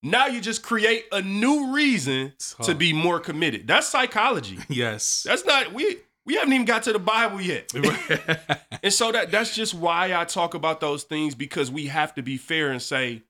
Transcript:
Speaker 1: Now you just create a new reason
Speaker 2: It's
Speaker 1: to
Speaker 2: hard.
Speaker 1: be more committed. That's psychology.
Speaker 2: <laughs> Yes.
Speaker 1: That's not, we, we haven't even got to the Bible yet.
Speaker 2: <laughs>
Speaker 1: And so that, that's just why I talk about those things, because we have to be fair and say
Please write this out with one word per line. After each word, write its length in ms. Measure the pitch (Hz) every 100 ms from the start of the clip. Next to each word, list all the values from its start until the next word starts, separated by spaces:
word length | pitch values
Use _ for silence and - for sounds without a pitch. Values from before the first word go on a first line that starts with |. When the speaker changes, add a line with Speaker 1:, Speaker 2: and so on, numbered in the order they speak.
Speaker 1:
Now 260 | 143 220 277
you 120 | 240
just 220 | 202 220
create 440 | - 233 214 226 -
a 100 | 202
new 540 | 190 196 233 294 269
reason 540 | 269 294 226 135 131 131 -
Speaker 2:
It's 180 | -
Speaker 1:
to 80 | - 120
Speaker 2:
hard. 120 | 147
Speaker 1:
be 140 | 170
more 260 | 156 170 170
committed. 480 | 170 151 165 110 104
That's 220 | 196 302
psychology. 720 | 277 247 220 226 226 110 92
Speaker 2:
<laughs> 40 | -
Yes. 560 | 131 120 110 - -
Speaker 1:
That's 200 | - 233
not, 280 | 359 285 196
we, 240 | 202 381 349 - _
we 100 | -
haven't 180 | 339 285
even 140 | 269 226
got 180 | 226
to 80 | 226
the 80 | 214
Bible 400 | 185 220 233 196
yet. 320 | 185 139 -
Speaker 2:
<laughs> 1040 | 131 143 - - 156 - 156 - 139 _ -
Speaker 1:
And 80 | 196
so 180 | 196 226
that, 220 | 226 180
that's 240 | 196 220 220
just 180 | 214
why 400 | 180 170 170 185
I 100 | 180
talk 300 | 170 - 170
about 240 | 170 156 156
those 240 | 151 143
things, 320 | - 156 151
because 340 | 123 139 - 139
we 180 | 139 143
have 260 | 151 151
to 80 | -
be 140 | 127 131
fair 340 | - 160 151
and 100 | 127
say 440 | 120 135 127 117 _